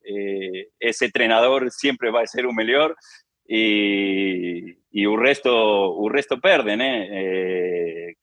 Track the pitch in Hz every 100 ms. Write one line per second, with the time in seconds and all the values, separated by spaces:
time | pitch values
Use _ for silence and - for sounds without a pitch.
0 | 104 101 101 98 95 92 101 - 117 -
1 | 123 120 113 113 123 135 127 - 139 127
2 | 120 117 117 123 123 113 110 135 160 -
3 | - - _ _ - 110 110 104 101 98
4 | 98 95 98 90 87 87 90 - _ 101
5 | 104 110 127 139 127 117 110 101 95 85
6 | 107 135 139 127 185 165 107 107 135 120
7 | 95 98 95 92 92 92 90 87 85 82
8 | 85 -